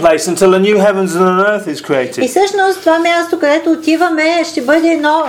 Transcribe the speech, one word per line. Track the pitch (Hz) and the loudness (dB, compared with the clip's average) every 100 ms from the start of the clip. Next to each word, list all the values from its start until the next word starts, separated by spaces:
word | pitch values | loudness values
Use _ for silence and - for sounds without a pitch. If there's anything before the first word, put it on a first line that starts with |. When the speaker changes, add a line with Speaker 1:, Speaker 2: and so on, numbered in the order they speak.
Speaker 1:
place | 165 160 185 | 0 0 -2
until | 170 190 190 | 2 2 4
a | |
new | 196 208 | 2 2
heavens | 202 190 185 165 | 2 0 -2 0
and | 185 | 2
an | 185 202 | 2 0
earth | 208 160 | -2 -4
is | 143 | -8
created. | - 139 127 - 254 | -4 -2 -2 -2 -2
Speaker 2:
И | |
всъщност | 359 403 403 381 370 | 0 0 0 0 0
това | 330 330 | 0 0
място, | 339 339 339 349 | 0 -2 -2 -2
където | 294 311 330 | 0 0 0
отиваме, | 320 311 320 349 311 311 339 320 | -2 0 0 0 0 0 0 -2
ще | 311 | -4
бъде | 247 320 330 | 0 2 2
едно, | 320 294 320 | 0 0 0